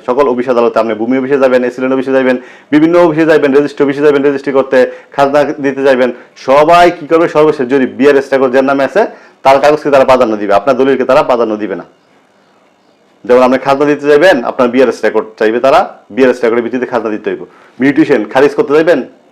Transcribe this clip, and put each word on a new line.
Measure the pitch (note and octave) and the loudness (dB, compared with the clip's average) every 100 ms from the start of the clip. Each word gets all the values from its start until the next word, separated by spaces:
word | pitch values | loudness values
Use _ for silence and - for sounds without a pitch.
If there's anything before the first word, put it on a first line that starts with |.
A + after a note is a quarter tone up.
| - | -4
সকল | B2 C#3 | -2 0
অফিস | B2 B2+ | -2 -2
আদালতে | A#2+ A#2+ A2+ | 0 0 0
আপনি | A2+ G#2 | -2 -4
ভূমি | A2+ C3 | -4 -4
অফিসে | C3 C#3 | -2 0
যাবেন, | C3+ B2+ B2 | 2 0 -2
এসিল্যান্ড | B2 C3 C3+ | -4 -4 -4
অফিসে | C3 C3 | -2 -2
যাবেন, | B2+ B2+ - - _ | 0 -2 -6 -20 _
বিভিন্ন | D3+ D#3+ F3 E3+ | 0 2 2 2
অফিসে | D3+ D#3+ | 2 0
যাবেন, | D3+ D3 C3+ | 2 2 0
রেজিস্ট্রি | D3 - C#3 | 0 -2 -2
অফিসে | C#3 D3+ | 0 0
যাবেন, | C#3+ C#3 | 2 0
রেজিস্ট্রি | C#3 C#3+ C3+ | -2 -2 -2
করতে, | B2+ C3 B2 - - - | 0 0 0 -2 -10 -2
খাজনা | C#3 D3 C#3 D3+ C#3 | 0 0 -2 -4 -6
দিতে | C3 C#3 | -2 0
যাবেন, | B2+ B2 A#2+ - - - | 0 0 -4 -16 -12 0
সবাই | C#3 D3+ F3 F3 E3+ | 2 4 4 4 0
কি | C#3+ | -2
করবে? | D#3+ E3 D3+ | -2 0 2
সর্বশেষ | D#3 D3 B2 | 0 0 -2
যদি | C#3 C3 G#2+ | 0 -2 0
বিআরএস | C#3 C#3 C3+ | 2 2 0
রেকর্ড | C3+ C3 C3 | -2 0 0
যার | C3+ | 0
নামে | C#3 C3 | -2 -2
আছে | F#3+ A#3 - - _ - | -2 -4 -6 -20 _ 2
তার | C#3 | 2
কাগজকে | C#3+ D3+ D3 C#3 | 2 0 2 2
তারা | C3 | 4
প্রাধান্য | B2+ A#2+ G#2+ | 2 2 -2
দিবে, | G2+ G2+ | 0 0
আপনার | C#3 B2 | 0 0
দলিলকে | C3+ B2+ B2+ | 0 0 0
তারা | C3+ D3 | 0 0
প্রাধান্য | A#2+ A#2 G#2+ | -2 -2 -4
দিবে | G2+ F#2 | -6 -8
না। | - _ _ _ _ _ _ _ _ _ _ _ _ _ - | -12 _ _ _ _ _ _ _ _ _ _ _ _ _ 0
যেমন | B2 B2+ | 2 2
আপনি | C3 C#3 | 0 -2
খাজনা | C#3 D3 | -2 0
দিতে | C#3+ C#3+ | -2 2
যাবেন, | D3 F3+ D3 A#2 | 4 4 2 -2
আপনার | - B2 | -2 -2
বিআরএস | B2 B2 - A2 | 2 0 0 -2
রেকর্ড | G#2+ G#2 - | -2 -6 -4
চাইবে | G#2+ A#2 C3+ | -2 0 2
তারা, | D#3+ G#3 - _ G#2 | 2 0 -8 _ 0
বিআরএস | B2+ - | 0 2
রেকর্ডের | A#2 A#2 A2+ | -2 -2 -4
ভিত্তিতে | B2+ A#2+ | -6 -6
খাজনা | A#2+ G#2+ G#2 | -6 -6 -6
দিতে | G2+ | -6
হইব। | F2+ F2 _ _ - | -8 -10 _ _ -4
মিউটেশন | C3 C#3 C#3+ B2+ G#2 | -2 0 0 0 0
খারিজ | - C#3+ D3 | 0 0 0
করতে | C#3 D3 | 0 0
যাবেন, | E3 D3 - - _ | 2 0 -4 -16 _